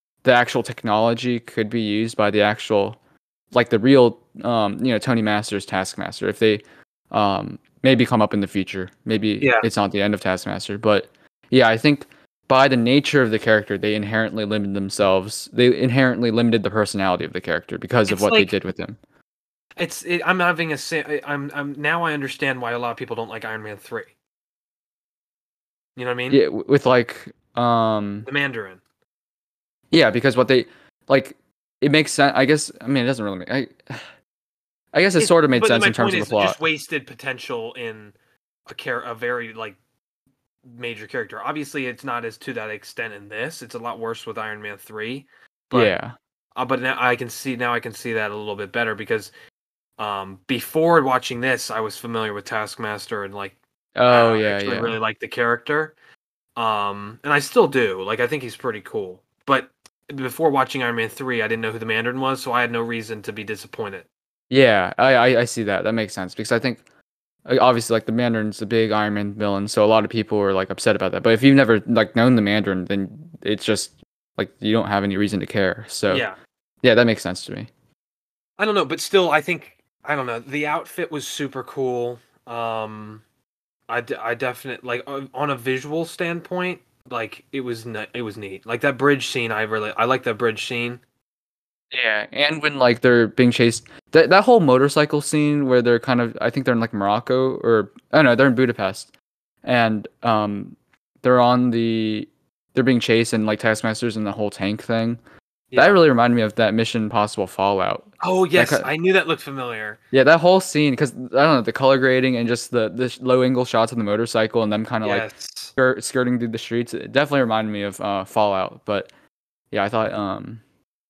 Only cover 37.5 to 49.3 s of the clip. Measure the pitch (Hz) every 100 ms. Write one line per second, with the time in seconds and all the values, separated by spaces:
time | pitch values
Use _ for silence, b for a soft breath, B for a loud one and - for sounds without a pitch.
37.5 | 117 113 127 117 110 104 _ _ _ _
38.5 | _ - - 135 120 120 113 120 123 113
39.5 | 110 110 95 _ _ _ _ _ _ _
40.5 | _ 127 120 120 104 107 127 104 110 120
41.5 | 151 143 147 127 117 135 120 113 110 -
42.5 | 117 107 104 - - 113 101 101 107 139
43.5 | 160 113 120 117 113 113 113 113 110 110
44.5 | 107 107 101 - 107 110 135 _ b b
45.5 | _ _ 123 107 - 120 - _ _ _
46.5 | - 123 131 131 - 123 120 120 - 135
47.5 | 120 120 117 117 104 120 110 107 104 104
48.5 | 101 98 120 113 104 104 113 -